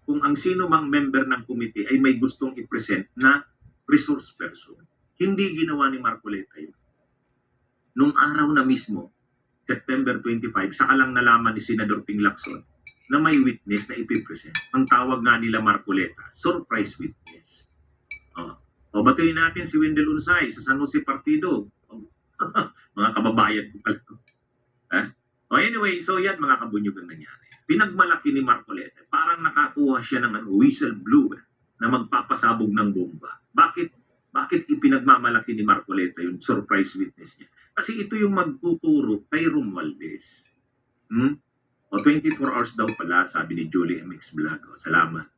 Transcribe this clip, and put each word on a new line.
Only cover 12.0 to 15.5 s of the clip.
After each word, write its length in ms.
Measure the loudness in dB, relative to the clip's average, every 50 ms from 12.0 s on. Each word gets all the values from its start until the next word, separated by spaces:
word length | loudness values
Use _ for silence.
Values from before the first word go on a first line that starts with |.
| -4
Ping 160 | -6 -2 0 0
Lacson 400 | 0 0 -2 -14 -14 -14 -16 -18 _ _ _ _ -20 _ _ _ _
na 80 | 0 2
may 160 | 4 4 4
witness 560 | 4 4 2 0 -2 _ -4 -4 -4 -4 -6
na 80 | -10 -10
ipipresent. 560 | -4 -2 -4 -4 -4 -6 -16 -16 -16 -8 -8 -8 -6 -2
Ang 160 | 0 0 4
tawag 320 | 4 4 2 4 0 -2 0
nga 160 | 2 2 2
nila 240 | 2 2 0